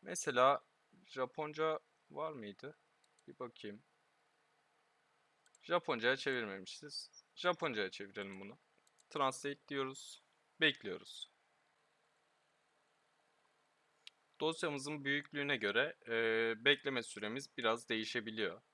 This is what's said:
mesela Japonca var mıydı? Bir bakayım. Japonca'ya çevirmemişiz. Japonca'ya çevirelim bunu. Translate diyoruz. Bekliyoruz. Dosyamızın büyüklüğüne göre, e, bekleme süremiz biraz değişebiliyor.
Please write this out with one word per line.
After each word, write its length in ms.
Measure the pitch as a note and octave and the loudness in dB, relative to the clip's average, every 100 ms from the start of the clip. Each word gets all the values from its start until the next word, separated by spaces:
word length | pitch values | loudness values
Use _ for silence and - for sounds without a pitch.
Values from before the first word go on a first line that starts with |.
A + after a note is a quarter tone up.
mesela 600 | - F3 - B2 C3 C#3+ _ _ _ - - | -6 -4 0 6 6 6 _ _ _ -20 -14
Japonca 720 | C3+ B2+ - D3+ D3+ D#3 D#3+ _ _ _ | -4 -4 -4 -8 -2 0 0 _ _ _
var 220 | D3 D#3 | -8 -8
mıydı? 460 | D3+ G#2 G2 C#3 - _ _ _ _ - | -8 -12 -12 -14 -16 _ _ _ _ -20
Bir 120 | - | -12
bakayım. 440 | B2 - G#2+ G#2 _ _ _ _ _ _ _ _ _ _ _ _ _ _ _ _ _ _ | -12 -10 -12 -12 _ _ _ _ _ _ _ _ _ _ _ _ _ _ _ _ _ _
Japonca'ya 540 | - F3 - B2+ A#2 C3+ | 0 0 2 2 4 2
çevirmemişiz. 1080 | - B2+ A2 G2 F#2+ - D3+ - - - _ | 2 0 -2 -6 -10 -12 -10 -12 -12 -18 _
Japonca'ya 560 | - F3 E3+ E3 A2 F#2+ | -2 0 2 0 0 -2
çevirelim 500 | - G2+ G2 G2 F#2+ | -4 -10 -8 -8 -8
bunu. 180 | F#2+ - _ _ _ _ _ | -12 -16 _ _ _ _ _
Translate 580 | D#3 C#3 C3 C#3+ C#3+ - | 0 0 0 -6 -6 -6
diyoruz. 540 | C#3 C3+ C3 - - _ _ _ _ | -2 -2 -4 -14 -18 _ _ _ _
Bekliyoruz. 680 | D#3 C3+ G#2 E2+ - - - _ _ _ _ _ _ _ _ _ _ _ _ _ _ _ _ _ _ _ _ _ _ _ _ _ _ _ - _ _ _ | 2 2 -4 -8 -10 -14 -16 _ _ _ _ _ _ _ _ _ _ _ _ _ _ _ _ _ _ _ _ _ _ _ _ _ _ _ -20 _ _ _
Dosyamızın 640 | D#3 E3 E3+ C#3+ C3+ D3+ | 0 2 0 -2 -4 -4
büyüklüğüne 520 | C#3 C#3+ C#3+ D3 C#3+ C#3 | 0 0 0 -4 0 2
göre, 400 | G#2 G#2 C#3+ - - | 4 4 2 0 -2
e, 580 | A2+ A2+ A2+ A2+ A2+ | 2 4 4 2 2
bekleme 380 | B2 C#3+ C#3+ C3 | 4 4 2 -2
süremiz 540 | A2+ - G#2 B2 C#3 - | -4 -6 -4 -4 -8 0
biraz 320 | A#2 A#2 - | 2 2 0
değişebiliyor. 760 | A2+ A2 B2 A2 A2 G2+ E2+ _ | -2 0 -2 -4 -2 -2 -2 _